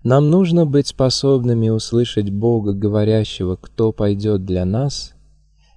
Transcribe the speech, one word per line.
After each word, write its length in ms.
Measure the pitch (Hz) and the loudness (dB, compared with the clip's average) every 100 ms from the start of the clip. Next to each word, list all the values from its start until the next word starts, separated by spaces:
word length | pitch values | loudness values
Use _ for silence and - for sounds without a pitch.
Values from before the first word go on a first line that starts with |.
Нам 260 | 120 131 147 | 4 4 4
нужно 360 | 175 185 170 160 | 4 4 2 2
быть 200 | 139 139 | 2 0
способными 800 | - 131 - 139 135 120 117 110 | 0 0 0 0 2 2 0 2
услышать 600 | 110 - 117 120 - 101 | 0 0 -2 0 -2 -4
Бога, 440 | 101 117 117 104 | -2 0 0 -2
говорящего, 800 | 98 104 107 107 110 107 - 92 90 | -2 -2 0 2 0 -2 -4 -6 -6
кто 340 | - - 110 | -10 -2 -2
пойдет 540 | - 104 101 104 104 | 0 -2 0 -2 -2
для 200 | 92 90 | -2 -4
нас, 520 | 90 110 139 - - _ _ _ _ _ _ | -2 -2 -4 -6 -14 _ _ _ _ _ _